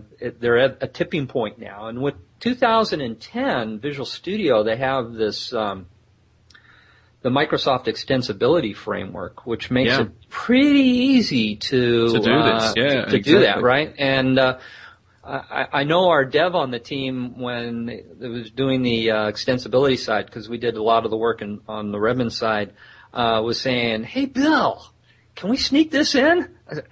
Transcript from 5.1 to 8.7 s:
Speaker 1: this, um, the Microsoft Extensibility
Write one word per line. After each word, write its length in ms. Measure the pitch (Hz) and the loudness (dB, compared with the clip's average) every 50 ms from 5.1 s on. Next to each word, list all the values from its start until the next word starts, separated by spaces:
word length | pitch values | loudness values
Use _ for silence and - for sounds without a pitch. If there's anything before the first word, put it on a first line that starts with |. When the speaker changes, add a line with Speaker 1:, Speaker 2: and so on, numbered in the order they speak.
Speaker 1:
this, 400 | 117 110 110 104 101 - - - | -4 -2 -2 -2 -2 -6 -8 -6
um, 340 | 127 113 107 101 98 95 90 - _ _ _ _ _ _ _ _ _ _ _ _ - - _ _ _ _ _ _ _ _ _ _ _ _ | -4 -4 -4 -4 -6 -8 -12 -18 _ _ _ _ _ _ _ _ _ _ _ _ -20 -20 _ _ _ _ _ _ _ _ _ _ _ _
the 80 | - 123 | -4 0
Microsoft 560 | 127 139 151 - 160 135 - 151 131 123 - | 0 0 0 0 0 0 0 0 0 0 0
Extensibility 880 | 113 107 - - - 135 127 123 - 101 95 - 127 165 175 139 107 | -4 -6 -4 -4 -2 -2 -2 -2 -4 -2 0 2 2 2 2 0 -2